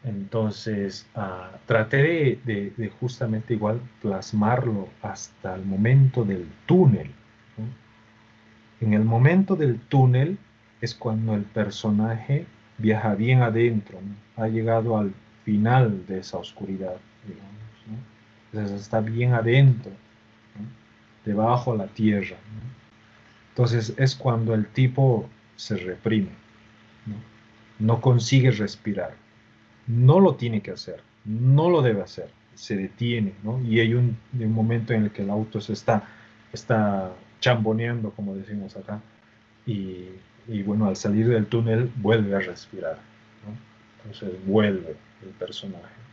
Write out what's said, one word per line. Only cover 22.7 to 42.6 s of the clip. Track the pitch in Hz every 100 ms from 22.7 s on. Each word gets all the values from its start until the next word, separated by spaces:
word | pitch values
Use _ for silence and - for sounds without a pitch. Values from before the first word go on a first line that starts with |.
| - _ _ _ _ _ _ _
Entonces | - 120 117 107 -
es | 135
cuando | - 127 117 113
el | 107 104
tipo | - 127 127 135 113 - - _ -
se | - 98
reprime, | 90 90 110 110 92 - _ _ - _ _ _
¿no? | - 104 - - _ _ - - 110
No | 117
consigue | 131 120 - 135 127
respirar. | 104 101 - 110 98 - - _ _ _ _ _ _ -
No | 117 127 170
lo | 190 139
tiene | 117 110
que | 98
hacer, | 90 - - _ _
no | 104 110 127 143 170
lo | 170
debe | 127 104
hacer, | 92 - 85 _ _
se | - - 101
detiene, | 95 - 120 117 101 98
¿no? | 104 127
Y | 120 110
hay | 117
un, | 120 123 110 _
un | 127 110
momento | 110 110 117 110
en | 113
el | 104
que | -
el | 98
auto | 104 107 107
se | 98
está, | 104 - 110 - - - _ _
está | - - 113 104 98 92 - - _
chamboneando, | 131 117 110 110 117 120 107
como | - 101 98
decimos | 98 104 95 98
acá, | 95 107 - _ _ _ _ _ -
y, | 101 95 90 92 92 - _ -
y | 107
bueno, | 101 104 104
al | 95
salir | 107 104 113
del | 117 104
túnel | 117 117 113 123 120
vuelve | 101 113 101 98
a |
respirar, | 90 87